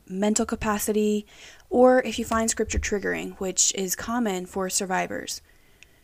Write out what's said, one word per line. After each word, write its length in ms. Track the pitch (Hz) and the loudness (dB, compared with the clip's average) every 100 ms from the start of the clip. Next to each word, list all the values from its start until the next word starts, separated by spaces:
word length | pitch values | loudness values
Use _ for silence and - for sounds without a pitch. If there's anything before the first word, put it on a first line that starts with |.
| - | -8
mental 380 | 185 208 220 | -2 0 2
capacity, 800 | 220 233 220 208 - 214 214 208 - - - - - | 0 -2 -2 -2 0 2 2 0 -4 -20 -20 -20 -2
or 320 | 247 254 254 | 6 8 6
if 160 | 240 220 | 2 -4
you 80 | 220 | -2
find 240 | 226 226 | 0 0
Scripture 280 | - 214 - | -2 0 0
triggering, 540 | - 208 185 160 185 180 | 0 -2 -2 -4 -6 -6
which 360 | 190 185 - | -4 2 0
is 220 | - 185 - | 2 -4 -4
common 480 | - 240 220 185 | -4 -2 0 -2
for 240 | 180 196 185 | -4 -4 -2
survivors. 720 | - 190 180 175 - - - - - _ _ - _ | -2 0 -2 -2 -6 -8 -10 -12 -20 _ _ -20 _